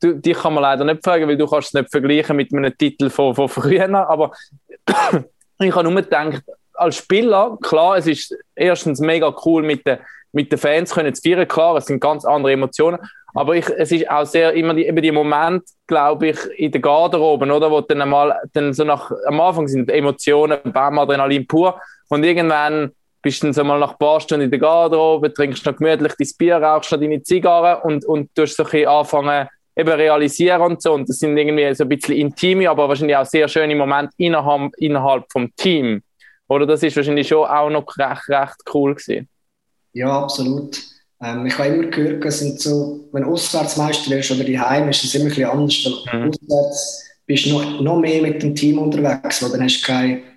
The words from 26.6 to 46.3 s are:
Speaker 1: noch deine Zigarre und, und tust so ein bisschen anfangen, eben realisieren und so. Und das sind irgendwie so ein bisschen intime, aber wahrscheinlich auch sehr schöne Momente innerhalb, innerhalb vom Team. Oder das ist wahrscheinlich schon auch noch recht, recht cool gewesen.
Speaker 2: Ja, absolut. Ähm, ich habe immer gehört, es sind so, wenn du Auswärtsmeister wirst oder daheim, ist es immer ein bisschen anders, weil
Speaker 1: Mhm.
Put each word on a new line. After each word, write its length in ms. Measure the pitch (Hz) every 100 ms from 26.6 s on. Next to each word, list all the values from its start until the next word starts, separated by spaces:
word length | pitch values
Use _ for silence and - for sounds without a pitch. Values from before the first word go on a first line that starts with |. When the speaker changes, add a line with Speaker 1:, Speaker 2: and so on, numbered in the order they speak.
| 156 156 -
Speaker 1:
noch 80 | 151
deine 220 | 151 151
Zigarre 600 | - 180 180 170 170 175
und, 200 | 165 147
und 300 | 143 151 143
tust 220 | - 151 -
so 80 |
ein 60 | 151
bisschen 180 | 156 139
anfangen, 600 | 147 147 147 143 143 131 - _ -
eben 120 | 160
realisieren 680 | 156 156 151 147 - 175 180
und 200 | 175 165
so. 100 | 170
Und 160 | 147 127
das 100 | 131
sind 180 | 151 147
irgendwie 380 | 147 151 143
so 100 | 135
ein 40 | 131
bisschen 280 | 139 - 143
intime, 520 | 147 - 180 185 180
aber 200 | 151 143
wahrscheinlich 280 | 139 151 139
auch 80 | 131
sehr 220 | 160 147
schöne 260 | 165 156 147
Momente 360 | 139 143 143 -
innerhalb, 540 | 175 160 143 143 139 -
innerhalb 460 | 156 143 135 131 -
vom 220 | 131 120 -
Team. 460 | 190 165 123 104 - _ _ _ -
Oder 180 | 139 143
das 160 | 151
ist 140 | 160 147
wahrscheinlich 320 | 143 147 143
schon 180 | 156 151
auch 240 | 147 151
noch 160 | 151 143 -
recht, 320 | 135 135 -
recht 280 | 139 139 - -
cool 200 | 147 139
gewesen. 340 | 143 - - 143 _ _ _ _ _ _
Speaker 2:
Ja, 280 | 120 131 139
absolut. 560 | 143 - 131 143 147 - - _ _ _
Ähm, 240 | 117 120 127
ich 100 | -
habe 120 | 143
immer 180 | 160 165
gehört, 380 | - 151 151
es 160 | 151 143
sind 200 | 143 -
so, 480 | 147 147 147 - -
wenn 100 | 139
du 80 | 135
Auswärtsmeister 800 | 170 - 165 147 151 151 156 135
wirst 200 | 135 135
oder 120 | 131
daheim, 440 | 135 127 123 139 151
ist 160 | 139
es 100 | 131
immer 120 | 139 147
ein 20 |
bisschen 160 | 135 123
anders, 340 | 135 147 - 131 123 123
weil 80 | 117
Speaker 1:
Mhm. 80 | 135